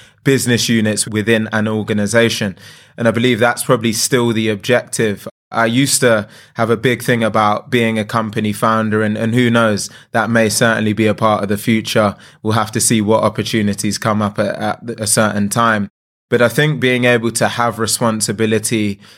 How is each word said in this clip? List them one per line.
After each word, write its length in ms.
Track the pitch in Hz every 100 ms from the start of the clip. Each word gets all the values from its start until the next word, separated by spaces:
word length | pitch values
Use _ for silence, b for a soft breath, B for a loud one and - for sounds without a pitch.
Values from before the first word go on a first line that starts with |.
| B B
business 460 | 139 131 120 113 120
units 400 | 117 107 104 -
within 400 | 107 104 110 110
an 160 | 110 110
organization. 920 | 107 104 104 101 117 117 113 104 - B B B B
And 100 | 117
I 20 |
believe 280 | 113 123 110
that's 260 | 120 -
probably 300 | - 123 113
still 400 | 104 - 127 120
the 160 | 110 110
objective. 760 | 101 - 120 - - 113 98 - - -
I 140 | -
used 380 | 113 123 139 -
to 260 | 123 110 101 B B
have 140 | B 113
a 80 | 110
big 260 | 127 117
thing 220 | - 117
about 460 | 110 110 104 107 -
being 280 | 120 113 110
a 60 |
company 480 | 107 117 110 110 107
founder, 500 | 101 113 110 110 107
and, 140 | 107 107
and 180 | 113
who 140 | 123 120
knows, 400 | 117 110 101 - B B
that 160 | 117 107
may 220 | 113 110
certainly 420 | 101 117 110 107
be 140 | 107 107
a 80 |
part 280 | 101 110 104
of 60 | 98
the 80 | 101
future. 600 | - 110 107 113 101 98 B B
We'll 100 | 107
have 200 | 110 107
to 80 | 113
see 180 | - 113
what 240 | 104 110
opportunities 720 | 107 110 104 113 104 98 107 98
come 240 | 113 107
up 180 | 104 104
at, 160 | 101 - 107 - 117
at 100 | 110
a 60 | 107
certain 420 | - 104 104 101
time. 400 | 120 117 107 98 _ _ _ -
But 120 | 120
I 80 | 120
think 280 | - 151 151
being 280 | 127 123 123
able 240 | 120 113
to 180 | 110 110
have 300 | 120 120 104
responsibility 1200 | 110 - 117 110 110 104 110 110 107 113 104 101 B